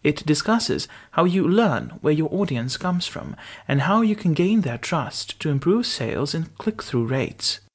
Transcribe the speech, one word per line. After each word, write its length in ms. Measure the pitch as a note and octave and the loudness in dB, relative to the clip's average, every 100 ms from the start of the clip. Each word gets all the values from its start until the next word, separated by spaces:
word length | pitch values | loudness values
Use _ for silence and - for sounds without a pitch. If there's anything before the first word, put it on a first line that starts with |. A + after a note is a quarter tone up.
It 220 | C#3+ D3 D#3 | 0 -2 0
discusses 600 | D3+ - A2+ - - - - - | 0 2 0 0 -4 -4 -14 -6
how 120 | - | 0
you 240 | F3 F#3 D#3+ | 2 4 4
learn 500 | G3 A3+ A#2+ - - | 4 4 2 -4 -2
where 120 | D3+ | 0
your 200 | D3+ D#3 | 2 2
audience 440 | F#3 G3 B2+ B2 - | 0 0 -2 -2 -2
comes 300 | F3+ F3+ - | 0 0 -2
from 280 | - - - - - - | -8 -10 -12 -16 -18 -2
and 160 | C#3 | 0
how 200 | C#3+ G#3 | 4 4
you 120 | A3+ | 2
can 180 | G#3 F3+ | 2 0
gain 280 | D3+ F3+ A3 | 2 4 4
their 180 | F3+ A#2+ | 2 -4
trust 640 | - E3 D3 - - - | -2 -2 -2 -6 -8 -6
to 80 | D#3 | -2
improve 380 | C#3 E3+ G#3+ A#3+ | 0 2 2 0
sales 480 | - A2+ - D3 | -4 -4 -2 -2
and 220 | E3+ E3 - | -4 -6 -4
click-through 480 | - G#3+ - B2+ A#2 | -6 -4 -4 -2 0
rates. 540 | C3 B2 - - - _ | -2 -4 -4 -4 -4 _